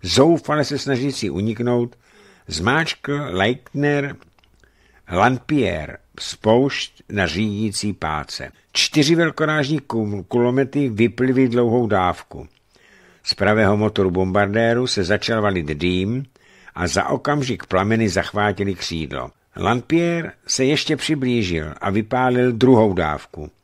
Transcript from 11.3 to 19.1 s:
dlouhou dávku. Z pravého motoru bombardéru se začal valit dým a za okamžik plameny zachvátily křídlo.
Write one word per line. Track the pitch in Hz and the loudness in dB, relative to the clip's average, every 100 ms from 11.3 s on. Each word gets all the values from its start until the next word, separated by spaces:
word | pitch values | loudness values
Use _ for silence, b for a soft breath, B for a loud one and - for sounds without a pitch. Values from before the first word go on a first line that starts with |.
| 131 131 | 4 2
dlouhou | 117 120 120 117 | 4 2 2 2
dávku. | 101 90 85 - - - _ _ b b b b b | 2 0 -2 -10 -18 -18 _ _ b b b b b
Z | - | -8
pravého | - 98 107 104 104 | 0 2 4 4 2
motoru | 107 107 95 | 0 2 0
bombardéru | 90 92 95 101 107 117 120 123 | 2 0 2 2 2 2 2 0
se | - | -2
začal | 87 104 - 117 | 0 -2 0 0
valit | 104 95 76 | 0 0 -2
dým | 76 87 90 95 123 139 B B B B - | -2 0 0 -2 -4 -8 B B B B -6
a | 90 | -2
za | 95 - | 0 -2
okamžik | 131 - 147 127 98 - | -2 -2 -2 -2 -6 -2
plameny | 92 98 113 113 | 0 2 2 2
zachvátily | 90 87 101 104 95 98 92 | 0 -2 -2 -2 0 -4 -4
křídlo. | - 82 76 | -6 -6 -6